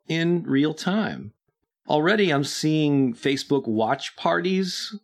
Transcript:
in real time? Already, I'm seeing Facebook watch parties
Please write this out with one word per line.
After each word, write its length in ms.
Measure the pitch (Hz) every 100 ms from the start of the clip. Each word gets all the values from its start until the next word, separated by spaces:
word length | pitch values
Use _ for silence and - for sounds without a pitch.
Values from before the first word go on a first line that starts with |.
| -
in 340 | 165 170 175 -
real 260 | 135 151
time? 600 | 156 180 208 196 67 107 _ _ _ _ _ -
Already, 460 | 151 165 214 190
I'm 100 | 143
seeing 680 | 143 - 156 156 151 139 131
Facebook 540 | 117 135 135 - 139 117
watch 480 | 107 110 135 - -
parties 800 | 170 175 175 190 185 - - 208